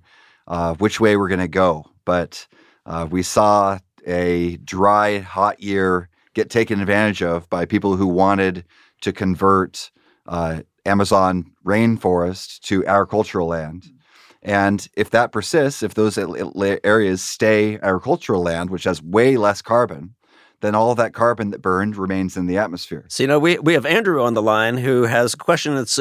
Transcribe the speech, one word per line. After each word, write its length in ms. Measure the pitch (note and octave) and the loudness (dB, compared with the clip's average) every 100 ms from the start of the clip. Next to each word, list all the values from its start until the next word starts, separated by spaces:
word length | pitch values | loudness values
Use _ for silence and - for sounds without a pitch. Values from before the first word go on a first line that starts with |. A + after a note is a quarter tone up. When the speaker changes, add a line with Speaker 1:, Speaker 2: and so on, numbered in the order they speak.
| _ _ _ _ - | _ _ _ _ -10
Speaker 1:
uh, 280 | E2+ E2+ E2 | -4 -4 -2
which 240 | G#2 - | -2 2
way 160 | A2 G#2 | 2 4
we're 120 | F#2+ | 2
gonna 180 | F#2 F2+ | -2 0
go. 360 | F#2+ F#2 D2+ - _ - | 2 2 0 -8 _ -4
But, 400 | F2+ E2 - - _ _ _ - | -2 -4 -10 -20 _ _ _ -12
uh, 220 | E2 E2 | -8 -4
we 140 | F#2 | -4
saw 560 | F2+ - G#2 G#2 G2 F#2+ - _ - | 0 2 4 4 2 -2 -10 _ -6
a 520 | F2 F2+ F2 F2 E2+ | -2 0 0 -2 -6
dry, 600 | - F#2 G2+ G#2 G#2 G2+ | -8 0 2 4 2 -2
hot 420 | F2+ F#2 G2+ F#2+ | -6 -2 -2 -2
year 480 | G2+ G2 F#2+ F2+ F2 _ _ - | -4 -2 0 -2 -4 _ _ -6
get 140 | G#2 | -2
taken 300 | A#2 A#2 G2+ | 0 0 -2
advantage 420 | F#2+ G2+ G#2+ F#2+ | 0 2 2 0
of 280 | F2 E2+ - | -2 -4 -4
by 160 | F2+ E2+ | -6 -2
people 300 | G#2 G2 F#2 | 0 0 0
who 120 | F#2+ | 0
wanted 560 | F2 F#2+ G2 F#2+ F2+ E2+ _ _ _ | 2 2 2 0 -4 -12 _ _ _
to 100 | G2+ | -8
convert, 800 | - F#2+ E2+ F#2+ F#2+ F#2 - - _ _ _ - | -4 -2 0 2 2 0 -6 -18 _ _ _ -10
uh, 340 | F2 E2 D#2+ - _ F#2+ | -6 -4 -6 -12 _ 0
Amazon 680 | G2+ F#2+ G2+ F#2 F#2 E2+ _ - | 0 2 4 4 0 -6 _ -2
rainforest 920 | G#2 A#2 A2+ F#2+ F2 F2 F#2+ - - | 2 2 2 0 0 0 -6 -12 -14
to 240 | - F#2+ F2 | -4 -2 2
agricultural 600 | G2 F#2+ G#2 G#2+ G2 E2 | 2 2 0 -2 -2 -2
land. 380 | E2 D#2 E2+ - _ _ _ _ _ | -4 -8 -14 -20 _ _ _ _ _
And 440 | G2+ G2+ G2 G2+ - - | -2 2 2 0 -4 -6
if 120 | G#2 | 0
that 200 | A2+ A#2+ | 2 2
persists, 520 | A2 - E3 C#3 - | -2 -2 0 0 -2
if 100 | G#2 | -4
those 240 | - G#2+ G2+ | 0 0 0
a-, 100 | F2+ | -4
a-, 500 | D2 F2+ - G2+ F#2+ G2+ | -6 -8 -2 -2 0 2
areas 360 | A2 G2+ F#2+ | 2 2 -2
stay 560 | - - A2 G#2+ G#2+ G#2+ | -6 -2 2 2 2 -2
agricultural 600 | G2+ F#2+ B2+ E3+ - G2 | -2 -2 -2 -2 0 0
land, 280 | F2 E2 F2+ | 0 -2 -4
which 140 | F2+ F#2+ | -4 -4
has 160 | D#2+ | -4
way 360 | D#2 G#2 B2+ B2+ | -2 2 4 4
less 240 | G#2 G2+ | 2 0
carbon, 540 | - A#2+ A2+ D#2 F2 _ _ _ _ _ | 0 0 0 -4 -18 _ _ _ _ _
then 140 | G#2 G#2+ | -2 0
all 200 | A2+ A#2+ | 2 2
that 180 | A2 | -2
carbon 380 | - A#2 A#2 G2+ | 0 0 0 -4
that 100 | E2+ | -4
burned 340 | F#2+ F#2 G#2 G#2 | 0 0 0 -4
remains 380 | F#2+ F#2+ F#2 F#2 | -4 -2 -4 -4
in 100 | F2+ | -2
the 100 | F#2 | -2
atmosphere. 480 | G#2 F2 - E2 - | -2 -6 -12 -14 -8
Speaker 2:
So, 140 | - | -2
you 40 | C3+ | 2
know, 120 | C#3+ | 2
we, 200 | E3 F3 | 2 0
we 140 | D3 | 2
have 120 | D#3+ C3 | 2 2
Andrew 360 | F#3 G#3 D3+ | 0 2 0
on 100 | A#2+ | 0
the 80 | A2 | 0
line 360 | G#2+ G#2+ A2+ B2 | 2 2 2 0
who 260 | B2+ B2 | 0 2
has 300 | A#2 A#2+ A#2+ | 2 2 0
a 40 | - | -2
question 380 | - D#3+ D3+ C#3 | -2 0 0 -4
that's, 200 | A#2 - | -2 -4